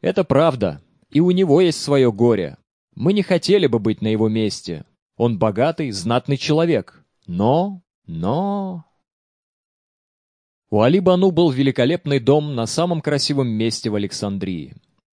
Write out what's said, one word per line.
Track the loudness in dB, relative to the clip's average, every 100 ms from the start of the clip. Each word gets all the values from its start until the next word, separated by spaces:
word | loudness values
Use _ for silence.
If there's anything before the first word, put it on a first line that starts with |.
«Это | -2 -2
правда, | 2 2 2 2 -4 -4 _ _ _
и | 2
у | 2
него | 2 4 4
есть | 4 0
свое | -2 2 2
горе. | 2 2 2 -2 -10 _ _ _ -6
Мы | -2
не | 0
хотели | 0 -2 2 2 2
бы | 0
быть | -2 -2
на | -2
его | 0 0
месте. | 0 -2 -4 -10 -12 -12 _ _ _
Он | -2 2
богатый, | -2 0 -2 -2 -6
знатный | -6 -2 -2 0 -6
человек, | 0 0 2 0 -2 _ _ _ -10
но, | 0 2 2 0 -6 _ _ -14
но...» | -6 -4 -2 -2 -4 -6 -10 -14 _ _ _ _ _ _ _ _ _ _ _ _ _ _ _ _ _ _
У | 2
Али | 4 4
Бану | 4 4 2
был | 2 2
великолепный | 2 0 2 0 0 -2 -2
дом | 2 2 2 -6
на | -4
самом | -2 -2 -2
красивом | -2 -2 -2 -2 -2
месте | 0 -2 -2 -4
в | -4
Александрии. | -4 -6 -6 -6 -6 -8 -10 -18 _ _ _